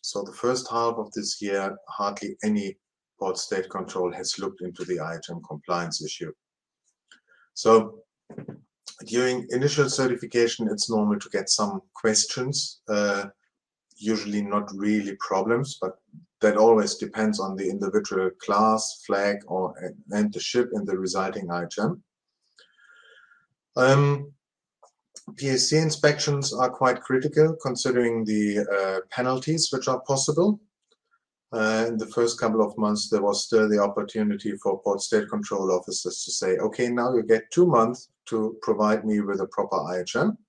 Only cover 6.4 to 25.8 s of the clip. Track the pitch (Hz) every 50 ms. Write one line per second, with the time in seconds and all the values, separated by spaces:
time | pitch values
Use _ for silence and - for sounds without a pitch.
6.4 | _ _ _ _ _ _ _ _ _ _ _ _ _ _ - _ _ _ _ _
7.4 | _ _ _ - - 110 113 110 107 - - - _ _ _ _ _ _ - -
8.4 | - - - - _ _ _ _ _ - - - 113 110 113 120 127 127 127 123
9.4 | 110 - 120 127 143 147 143 147 139 131 - - 131 127 123 123 - - - 120
10.4 | 117 117 - - 113 107 107 104 - - 113 107 104 104 104 101 - - - 98
11.4 | 95 - - - 104 101 98 95 _ _ _ - - 113 107 - - - - 127
12.4 | 123 135 147 - - - - _ _ - 107 104 104 101 101 98 98 98 _ _
13.4 | _ _ _ _ _ _ _ _ _ _ _ _ 101 107 113 104 104 104 104 104
14.4 | 101 101 101 104 104 101 98 98 101 104 107 107 98 98 101 - - - 98 95
15.4 | 98 110 117 120 143 - - - 110 95 - _ _ _ - 76 - _ _ _
16.4 | - 107 104 104 110 113 110 107 101 101 - - 110 104 - 110 110 107 104 -
17.4 | 95 95 98 95 95 90 92 101 101 95 101 107 101 - 101 95 92 92 - _
18.4 | - - 101 104 110 110 110 110 - - - - - - 98 98 101 101 101 101
19.4 | - - 92 92 92 90 - - 87 85 76 - - - 101 104 104 104 101 87
20.4 | - - - 123 120 - 113 104 95 95 92 92 95 90 92 98 95 95 95 104
21.4 | 92 85 85 87 87 82 - - 104 - 180 - _ _ _ _ _ _ _ _
22.4 | _ _ _ - - _ _ _ _ _ - - _ - - - - _ _ _
23.4 | _ _ _ _ _ _ _ 131 127 135 135 143 143 143 143 139 143 - - _
24.4 | _ _ _ _ _ _ _ _ - _ _ _ _ _ _ - _ - - -
25.4 | 139 139 131 127 123 - 147 156